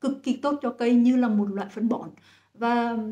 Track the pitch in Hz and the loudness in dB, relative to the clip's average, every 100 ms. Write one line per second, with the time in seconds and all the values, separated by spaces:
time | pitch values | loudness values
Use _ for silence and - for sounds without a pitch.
0 | 269 269 262 240 285 285 240 - 240 240 | -6 -4 -4 -2 -2 -2 -4 -2 2 4
1 | 247 254 240 208 202 196 - 214 220 - | 4 4 2 2 0 -4 -6 -4 -2 -2
2 | 160 - _ _ _ 208 233 240 233 226 | -6 -18 _ _ _ -6 -2 0 -2 -4
3 | 220 | -6